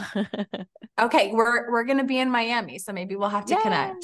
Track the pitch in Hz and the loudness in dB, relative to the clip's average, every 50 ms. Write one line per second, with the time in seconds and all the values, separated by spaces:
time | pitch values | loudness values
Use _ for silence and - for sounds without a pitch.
0 | 196 - - - 208 - - 208 202 - - - 185 - _ _ - - _ - | -6 -4 -4 -4 -4 -4 -4 -6 -6 -6 -8 -10 -12 -14 _ _ -20 -6 _ 0
1 | 226 240 277 311 302 196 214 226 226 226 240 233 233 233 240 233 233 247 269 277 | 2 4 4 4 4 4 4 2 4 4 2 0 0 0 0 0 2 2 2 2
2 | 269 269 262 254 262 254 247 240 226 226 240 240 220 160 120 196 - - 196 185 | 2 0 0 0 0 2 2 0 0 0 0 -2 -2 -4 -8 -10 -10 -8 -8 -8
3 | 185 190 190 196 202 208 208 202 208 220 311 392 440 440 - - - - 381 359 | -6 -6 -4 -2 -2 -2 -2 -2 -2 0 0 2 2 2 2 0 0 -2 -6 -10